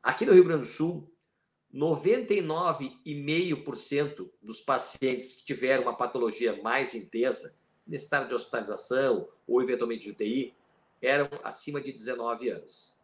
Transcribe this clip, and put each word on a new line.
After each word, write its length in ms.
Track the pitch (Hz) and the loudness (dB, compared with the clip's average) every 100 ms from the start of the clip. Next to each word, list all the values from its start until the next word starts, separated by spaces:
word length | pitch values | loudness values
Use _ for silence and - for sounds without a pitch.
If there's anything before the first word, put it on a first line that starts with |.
Aqui 240 | 120 - 226 | 0 0 8
no 60 | |
Rio 120 | 185 | 10
Grande 180 | 175 160 | 10 4
do 60 | 117 | -2
Sul, 440 | - 160 165 - _ _ _ _ _ _ | -2 -2 -2 -12 _ _ _ _ _ _
noventa 640 | 135 165 151 156 247 240 | -2 0 2 2 2 2
e 60 | 208 | 0
nove 580 | 160 160 175 151 135 - | 2 0 0 0 -6 -10
e 100 | - | -10
meio 480 | 147 143 165 180 147 | -8 -2 0 0 -2
por 140 | - 120 | -4 -10
cento 560 | - 143 147 - 92 _ | -2 0 -2 -4 -14 _
dos 180 | 110 110 | -16 -12
pacientes 720 | - 131 - - 131 123 - | -2 -2 -2 -2 -2 -2 -6
que 100 | - | -12
tiveram 400 | - 123 127 131 | -8 -4 2 2
uma 120 | 120 113 | 2 -2
patologia 640 | 123 127 117 107 117 92 | -4 0 -2 0 -2 0
mais 320 | 107 131 127 | -2 0 -2
intensa, 640 | 117 95 113 127 - 80 _ _ _ - | -6 -8 0 0 0 -8 _ _ _ -10
nesse 180 | 147 | -10
estado 240 | - 143 135 | -2 -2 0
de 60 | |
hospitalização 920 | 120 - 120 107 101 - 127 135 104 - _ - | -4 -4 -6 -6 -8 -2 2 2 2 -2 _ 0
ou 160 | 120 | 2
eventualmente 420 | 127 123 117 113 | 2 0 -2 -4
de 60 | 104 | -10
U 40 | |
T 100 | 104 | -4
I, 300 | 107 127 123 _ _ _ _ _ | -2 -2 -4 _ _ _ _ _
eram 280 | 123 143 143 - | 0 2 0 -4
acima 360 | 110 - - 143 | -12 -10 -8 -8
de 120 | 135 | -8
dezenove 560 | 127 113 120 117 117 123 | -10 -8 -6 -4 -4 -4
anos. 440 | 90 - - - _ | -6 -12 -20 -20 _